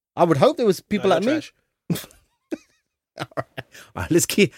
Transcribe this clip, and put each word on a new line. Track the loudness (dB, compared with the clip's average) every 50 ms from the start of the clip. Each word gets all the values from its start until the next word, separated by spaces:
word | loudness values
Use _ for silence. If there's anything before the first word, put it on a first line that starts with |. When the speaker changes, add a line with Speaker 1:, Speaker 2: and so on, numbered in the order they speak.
| _ _ -2
Speaker 1:
I | 0 2
would | 2 2 4
hope | 4 2 2 2
there | 0
was | 0 0 -2
people | _ -6 -6 -2 0 0
Speaker 2:
No, | 0
Speaker 1:
like | 0 0
Speaker 2:
you're | -2 -2
Speaker 1:
me. | -2
Speaker 2:
trash. | -4 -10 _ _ _ _ _ _ _ -8 -8 -8 -8 -16 -20 _ _ _ _ _ _ -14 -14
Speaker 1:
<laughs> | -14 _ _ _ _ _ _ _ _ _ _ _ -16
All | -16 _ -10 -12
right. | -12 _ -12 -20 -20 _ _ -20 -20 _ -12
All | -12 -4
right, | 0
let's | 2 2 2
keep, | 2 2 2 2 2 2